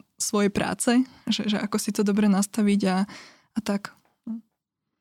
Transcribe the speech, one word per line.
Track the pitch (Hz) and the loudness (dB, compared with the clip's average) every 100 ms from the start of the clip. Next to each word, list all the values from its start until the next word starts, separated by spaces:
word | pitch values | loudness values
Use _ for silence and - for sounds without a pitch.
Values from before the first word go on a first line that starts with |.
| _ - | _ -10
svojej | - 208 202 | -4 0 0
práce, | - - 196 - 240 262 - - | 0 -4 -2 2 2 0 -4 -4
že, | 214 208 | -4 -2
že | 208 | -2
ako | 202 214 | -2 -4
si | - | -2
to | 202 | 0
dobre | 208 202 208 | 0 2 4
nastaviť | 190 202 - 208 202 196 | 4 2 0 2 2 2
a, | 185 196 - - - _ | 0 -2 -6 -20 -20 _
a | - | -8
tak. | - 202 - - _ _ - 226 - _ _ _ _ _ | -4 -4 -6 -18 _ _ -12 -12 -14 _ _ _ _ _